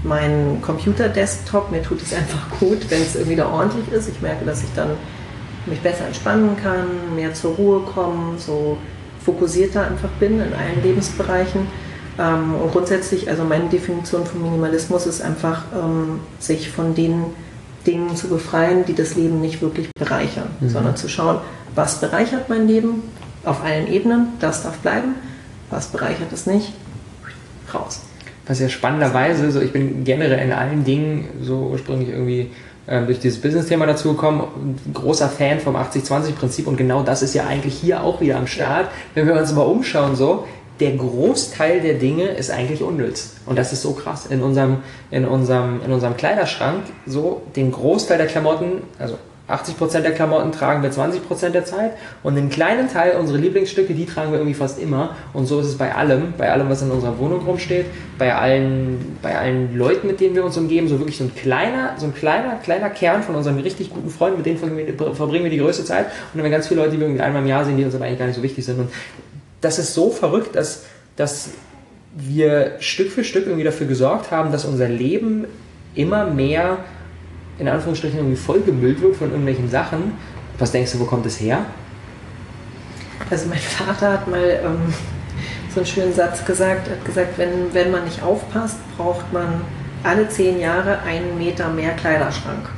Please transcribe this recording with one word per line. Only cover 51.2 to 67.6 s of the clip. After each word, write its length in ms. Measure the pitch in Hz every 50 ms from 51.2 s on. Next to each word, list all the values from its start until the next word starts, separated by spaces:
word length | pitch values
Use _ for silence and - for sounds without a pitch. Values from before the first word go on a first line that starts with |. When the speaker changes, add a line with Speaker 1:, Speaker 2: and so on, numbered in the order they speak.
| 175
Speaker 2:
Prozent 260 | - 170 - 180 175 170
der 100 | 180 170
Zeit 280 | - 185 196 214 226 220 - - - - - -
und 120 | 147 139
einen 140 | 143 143 139
kleinen 400 | 139 151 165 180 220 247 262 262
Teil, 240 | - - 170 226 - -
unsere 180 | - - 143
Lieblingsstücke, 560 | 143 156 185 - 196 190 190 - 208 190 185 165
die 140 | 147 170
tragen 240 | 165 - - 156 156
wir 80 | 151 151
irgendwie 160 | 151 151 143
fast 240 | 135 139 135 - -
immer. 320 | - 156 139 131 156 160 - - - -
Und 140 | - 143 131
so 140 | 127 147 147
ist 80 | 143
es 100 | 143 135
bei 160 | 135 135 - -
allem, 400 | - - 147 131 131 - - 165 -
bei 120 | - -
allem, 160 | 156 139 135 135
was 120 | 135 135
in 80 | 139 135
unserer 300 | 127 127 123 120 113 110
Wohnung 220 | 131 151 175 180
rumsteht, 440 | - 180 180 175 - - 180 180 180 180 - - - - -
bei 160 | - 131 127 117
allen, 840 | 117 113 127 135 135 135 135 135 131 131 131 127 123 127 - - -
bei 160 | - - -
allen 400 | 78 - 131 127 127 127 120 120
Leuten, 300 | 120 123 139 180 - -
mit 120 | 202 190 -
denen 120 | 190 185 180
wir 100 | 185 180
uns 140 | 175 -
umgeben, 300 | 165 165 156 165 170 170
so 100 | 156 147
wirklich 200 | 131 151 151 147 -
so 60 | 135
ein 100 | 123 -
kleiner, 560 | - - 135 127 139 180 233 254 262 262 254 -
so 100 | 131 151
ein 80 | 151 135
kleiner, 400 | - - - 160 208 247 254 226
kleiner 340 | - - - 190 190 202 202
Kern 320 | 202 - - 170 175 208
von 140 | 214 - 165
unseren 240 | 151 143 143 139 139
richtig 320 | 135 127 123 - - -
guten 180 | - - - -
Freunden, 280 | - - 170 190 196
mit 100 | 170 147
denen 100 | 180 165
verbringen 300 | 160 170 156 156 156 156 151 -
wir, 160 | - 156 151 135
verbringen 300 | 139 151 147 147 170 175
wir 80 | 165
die 80 | 156 143
größte 260 | 139 160 175 - -
Zeit. 200 | - 90 95 101
Und 40 | - - - - - -
dann 60 | 156
haben 60 | 151
wir 60 | 151
ganz 160 | 151 156 156
viele 140 | - 180 160
Leute, 120 | 156 156 156
die 60 | 151
wir 60 | 151
irgendwie 160 | 151 139 127
einmal 220 | - 135 143 143 135
im 40 |
Jahr 160 | 135 135 139